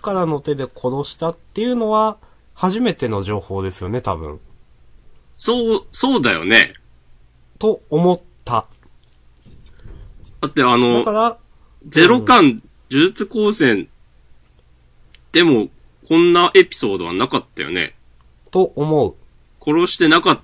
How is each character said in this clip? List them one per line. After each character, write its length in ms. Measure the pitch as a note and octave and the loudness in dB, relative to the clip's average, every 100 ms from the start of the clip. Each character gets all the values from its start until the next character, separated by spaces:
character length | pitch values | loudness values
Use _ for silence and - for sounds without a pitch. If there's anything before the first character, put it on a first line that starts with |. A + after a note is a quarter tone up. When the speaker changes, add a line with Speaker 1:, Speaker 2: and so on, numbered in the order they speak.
Speaker 1:
ら 220 | - F#3+ E3+ | -6 -4 -2
の 140 | D3 | -4
手 160 | D3 C#3+ | -4 -6
で 100 | B2+ | -8
殺 380 | - B2+ C3+ | -8 -6 -6
し 120 | D3 - | -8 -8
た 140 | E3 | -8
っ 60 | E3 | -8
て 240 | _ - | _ -8
い 40 | A#3 | -4
う 100 | B3 | -2
の 140 | A3 | -2
は、 280 | G#3+ A3 G#3+ - _ _ | 0 -2 -4 -14 _ _
初 260 | - F#3 G3+ | -6 -4 -2
め 140 | A#3+ | -2
て 140 | E3+ B2 | -2 -4
の 160 | G#2 | -4
情 160 | G2 G#2 | -4 -8
報 240 | - G2 | -6 -8
で 80 | F#2+ | -8
す 100 | F#2 | -8
よ 60 | F#2 | -8
ね、 120 | A#2+ | -6
多 140 | A2+ F2 | -6 -8
分。 240 | D#2 D2+ - - - _ - - - - _ - | -10 -16 -20 -20 -20 _ -20 -20 -20 -20 _ -10
Speaker 2:
そ 420 | - B3 A#3 A3 | -4 -2 0 -2
う、 80 | - | -4
そ 260 | - C4 B3+ | -4 0 0
う 40 | |
だ 100 | A#2+ | 0
よ 120 | E2 G2 | -2 2
ね。 280 | A2 E2 - - _ _ - _ _ _ _ | 2 2 -2 -20 _ _ -20 _ _ _ _
Speaker 1:
と 220 | A3 G#3 - | -4 -4 -2
思 240 | D3+ F3 | 0 2
っ 80 | F3 - _ - | 0 -4 _ -6
た。 220 | A#2+ - - - - _ _ _ _ - - - - - - - - - - | -4 -4 -14 -20 -20 _ _ _ _ -20 -20 -20 -20 -20 -20 -20 -20 -20 -12
Speaker 2:
だ 60 | C3+ | -6
っ 40 | |
て 120 | - | 0
あ 120 | B2 A#2+ | 2 2
の、 220 | B2 A#2+ | 2 2
Speaker 1:
だ 60 | D#3+ | 0
か 60 | |
ら、 260 | G#3+ A#3 A#3 _ _ _ _ - | -2 -2 -4 _ _ _ _ -4
Speaker 2:
ゼ 200 | E3+ F3+ | 2 4
ロ 140 | B3 | 4
感、 220 | G#3+ B3 | 4 4
Speaker 1:
う 40 | D#3 | 4
ん。 160 | A2 - _ _ | 2 -6 _ _
Speaker 2:
呪 160 | C3+ F3 | -2 0
術 180 | - G#3 | -2 -8
高 280 | A3+ G#3 | -2 -2
専 340 | G#3+ C#3 G#2 - _ _ _ _ - _ _ _ _ _ _ _ - _ | 2 2 0 -4 _ _ _ _ -20 _ _ _ _ _ _ _ -20 _
で 120 | D3+ | 0
も、 260 | F3 B2 G2+ - - _ - | 2 2 -2 -10 -20 _ -2
こ 100 | E3 | 2
ん 160 | F3 | 4
な 180 | F3 F3 G3 | 4 4 4
エ 100 | F3+ | 4
ピ 100 | - | 0
ソ 200 | A2+ G2 | -4 -4
ー 20 | |
ド 80 | E2+ | -6
は 80 | |
な 140 | F#2 B2+ | -4 -4
か 100 | - | -4
っ 80 | - - | -8 -10
た 80 | |
よ 60 | D2 | -8
ね。 240 | F2+ E2 - - _ _ _ _ | -6 -6 -10 -20 _ _ _ _
Speaker 1:
と 220 | F#3 F3+ - | -2 -2 -2
思 320 | D3+ D#3 G#2+ | -2 0 -2
う。 80 | - - _ _ _ | -4 -18 _ _ _
Speaker 2:
殺 240 | - D#3 F3 | -2 0 0
し 100 | - | 0
て 100 | E3 | 4
な 120 | E3 | 4
か 100 | F3 | 4
っ 60 | D3+ | 0